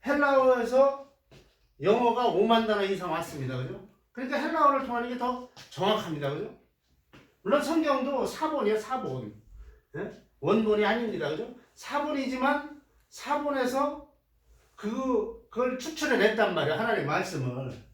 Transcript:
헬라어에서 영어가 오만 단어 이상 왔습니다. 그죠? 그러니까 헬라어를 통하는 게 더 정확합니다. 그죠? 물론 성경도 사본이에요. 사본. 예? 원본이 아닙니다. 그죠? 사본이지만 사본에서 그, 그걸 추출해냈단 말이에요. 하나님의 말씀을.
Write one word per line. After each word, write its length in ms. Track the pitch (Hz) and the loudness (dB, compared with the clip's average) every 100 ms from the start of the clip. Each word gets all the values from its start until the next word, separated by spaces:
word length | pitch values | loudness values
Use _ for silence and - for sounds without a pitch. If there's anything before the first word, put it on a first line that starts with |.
헬라어에서 1040 | - 294 285 269 262 247 220 254 277 277 - _ _ - _ _ _ _ | 0 2 4 6 6 4 4 6 4 4 -12 _ _ -20 _ _ _ _
영어가 460 | 147 233 240 240 240 | 2 4 4 2 2
오만 380 | 185 220 226 214 | 2 4 4 4
단어 160 | 202 | 0
이상 260 | 196 190 180 | 0 -2 -2
왔습니다. 440 | 165 165 151 127 127 | -4 -6 -6 -6 -6
그죠? 320 | 127 202 - _ _ | -6 -10 -14 _ _
그러니까 260 | - 254 285 | -10 -6 -4
헬라어를 480 | 311 330 285 269 262 | -2 4 4 4 -2
통하는 220 | 240 247 | -4 -4
게 80 | 247 | -4
더 300 | 247 247 - - - | -4 -4 -10 -20 -18
정확합니다. 600 | - 190 214 180 147 139 | -2 0 0 -2 -4 -4
그죠? 280 | 151 208 - _ _ _ _ _ - _ _ | -4 -8 -12 _ _ _ _ _ -20 _ _
물론 200 | 190 285 | 2 2
성경도 640 | 277 330 302 269 254 311 - | 2 0 2 0 0 -2 -4
사본이에요. 520 | - 311 294 208 214 | -2 -4 0 0 0
사본. 560 | 214 254 190 131 107 - - - - - _ 147 | -2 -6 -4 -8 -10 -16 -20 -20 -20 -20 _ -10
예? 160 | 196 - _ _ | -10 -12 _ _
원본이 440 | 156 214 214 208 | 0 2 4 2
아닙니다. 460 | 202 226 226 175 147 | 2 0 -2 -4 -4
그죠? 240 | 156 240 - _ | -4 -8 -12 _
사본이지만 1080 | _ - 285 302 285 254 254 269 294 - - _ _ _ | _ -6 -4 -2 -4 -4 -2 0 0 -4 -16 _ _ _
사본에서 1000 | - - 294 294 269 247 262 294 294 - _ _ _ _ _ _ | -16 -4 -2 0 0 0 0 -2 -4 -14 _ _ _ _ _ _
그, 720 | - 208 247 262 233 196 - _ | -10 -6 -4 0 0 -2 -8 _
그걸 280 | 214 254 - | -2 -2 -2
추출해냈단 760 | - - 294 226 208 220 208 | -8 -6 0 4 4 4 0
말이에요. 240 | 170 147 156 | 2 0 0
하나님의 280 | 226 202 143 | 0 -2 0
말씀을. 680 | 156 180 151 127 127 131 110 - | -2 -2 -4 -4 -4 -8 -10 -18